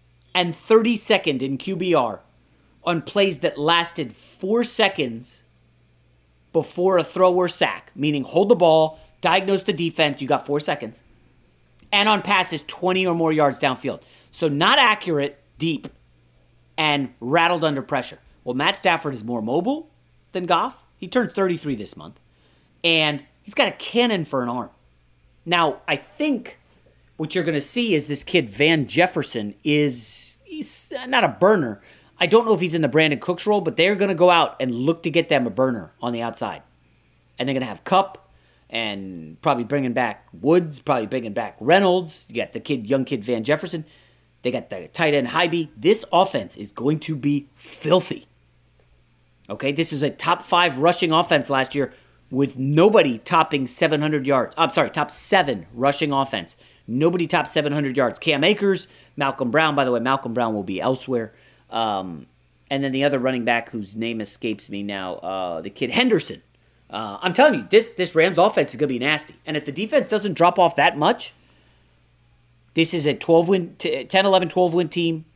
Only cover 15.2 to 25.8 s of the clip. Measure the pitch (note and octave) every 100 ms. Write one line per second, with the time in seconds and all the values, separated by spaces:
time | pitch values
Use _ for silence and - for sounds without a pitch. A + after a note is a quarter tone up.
15.2 | C#3 - _ - D#3+ D3 - - _ _
16.2 | _ _ _ _ _ - D#3 C#3+ B2+ -
17.2 | A#2 E3 E3 F3 D#3+ C#3 - C#3 A#2+ -
18.2 | _ _ - B2+ D#3+ G3+ F#3+ E3 D3+ B2+
19.2 | A2 A#2+ G#2+ D3+ G3 D4+ - _ _ _
20.2 | _ F#3+ F3+ E3+ A#3 - _ _ F3+ B3+
21.2 | A3+ - F#3+ E3+ D3+ A#2 G2 - D#2 -
22.2 | _ _ _ _ _ _ E3+ E3 D3+ D3
23.2 | - _ - - A3 - - A#3 A#3+ G3
24.2 | D3+ C3+ A#2+ B2 A2 _ _ _ _ _
25.2 | _ _ E3+ E3+ D#3+ -